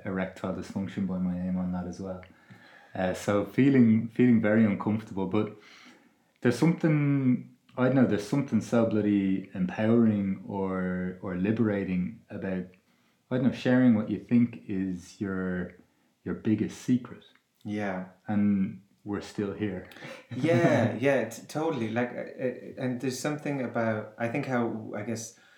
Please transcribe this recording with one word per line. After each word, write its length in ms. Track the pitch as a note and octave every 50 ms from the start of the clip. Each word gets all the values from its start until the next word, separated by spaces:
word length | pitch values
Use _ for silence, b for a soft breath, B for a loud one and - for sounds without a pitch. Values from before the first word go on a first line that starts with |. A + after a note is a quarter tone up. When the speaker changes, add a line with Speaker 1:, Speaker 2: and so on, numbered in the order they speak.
| -
Speaker 1:
erectile 480 | G2 F#2 F#2+ F#2 F#2 - - - F#2 F2+
dysfunction 540 | F#2 F2+ - - G2 G2 - - G2+ G2
by 100 | F2+ F#2
my 160 | F2+ F#2 F2+ F2+
name 240 | F2 F2+ F#2 F#2
on 140 | F#2 F#2 F2+
that 160 | F2+ F2+ F2+
as 140 | F2 F2 -
well. 200 | F#2+ F#2 F#2 F#2 - - B B B B B B B B B B B B B
Uh, 200 | G2 F#2 F2+ F2
so 320 | - - - G2+ G2+ G2+
feeling, 640 | - - C3 C3 C#3 C#3 C3 A#2+ A2+ A2 A2+ A2+ -
feeling 320 | - - B2 B2 A#2 A2
very 240 | A2 G#2 G#2+ A2+ A2
uncomfortable, 600 | G#2 F#2+ F2 - G#2+ G#2 G#2+ - - F#2+ G2 F#2+
but 280 | F2+ G2+ G#2+ G#2+ - - B B B B B B B B B B B B B B B B _
there's 160 | - A#2+ A#2 -
something, 920 | D#3 E3 F3 - - D#3+ D3+ D3 D3 C#3+ C#3+ C#3 C3+ B2+ B2+ B2+ - - - _ _ _ _
I 80 | C3 B2+
don't 100 | B2 C3
know, 100 | C3+ A#2+
there's 220 | G2 G#2 F#2+ -
something 320 | - C#3 C#3+ - - A#2 G#2+
so 260 | - - B2 A#2 A2
bloody 640 | - G#2+ G#2+ G2+ G#2 G2+ G2+ G2 F#2+ F#2+ F#2+ - - -
empowering 880 | G2 F2+ F2+ - - A2 A2 A#2 A#2+ A#2 A2 G#2+ G2+ G2 G2 F#2+ - -
or, 720 | - G#2 G2 F#2+ F#2+ F#2 F#2 F#2 F#2 F2+ F2+ F2+ F2+ F2+ -
or 160 | - G2+ F2
liberating 840 | F2+ F#2 G#2 A2 A#2 A2+ G#2+ G2+ G2 F#2+ F#2 F#2 F2+ F2+ - - - _ _
about, 360 | A2 G2 F#2+ F#2+ F#2 F#2 F2+ - - _ _ _ _ _ _ _ _ _ _ _
I 40 | B2+
don't 80 | B2+ C#3
know, 60 | A#2
sharing 440 | - - - B2+ B2 B2+ B2+ B2 A2+
what 140 | G#2+ A2 -
you 100 | G#2 F#2
think 420 | - - B2 A#2+ A#2+ A#2 - - -
is 540 | - G2+ F#2+ F#2+ F#2+ F2+ F2 F2 - - _
your, 540 | G#2 G2 F#2+ F#2+ F#2 F#2 F2+ F2+ F2+ - - - _ _ _ _ _ _ _ _ _
your 100 | G2 F2
biggest 460 | - - A2+ G#2+ G2+ G2 F2 - -
secret. 420 | - - B2+ B2 - - - - - - _ _ _ _ _ _ _
Speaker 2:
Yeah. 420 | G2+ G#2 G#2 G#2 G2 F#2 F#2 F#2 - - _ _
Speaker 1:
And 540 | - G#2+ G#2 G2+ G#2 G2+ G2 F#2+ - - - - _ _ _ _
we're 180 | G#2 G2+ F2+
still 320 | - - - - G#2 G2 G2
here. 340 | - G#2+ G2+ F2+ F2+ - - B
<laughs> 40 | B B B B B B B A#2
Speaker 2:
Yeah, 600 | B2+ C#3 D#3+ E3+ - - B2+ A#2+ B2+ A#2 G#2 - G#2
yeah, 300 | C3 C#3+ C3+ B2 A2+ A2+
t-, 140 | - - -
totally. 420 | - - D3+ D#3+ E3 D3+ A#2+ A2+ G#2+
Like, 220 | A2 A#2+ B2 -
uh, 320 | - - - - - - C3
uh, 400 | B2+ - - - - - - C3
and 160 | B2+ B2 A#2+
there's 180 | C#3 C3+ B2 -
something 440 | - D3+ D3 D3 - D3 C#3+ C#3 B2
about, 500 | A2+ A2+ A#2 A2+ A2+ A2 G#2+ G#2+ - - -
I 80 | A#2
think 180 | A#2 D3 C#3+ C3+
how, 460 | B2+ B2+ A#2+ A#2 G#2+ G2+ A2 A2 - -
I 80 | G#2 G#2
guess, 320 | A#2 A2 A2+ - - b b b b b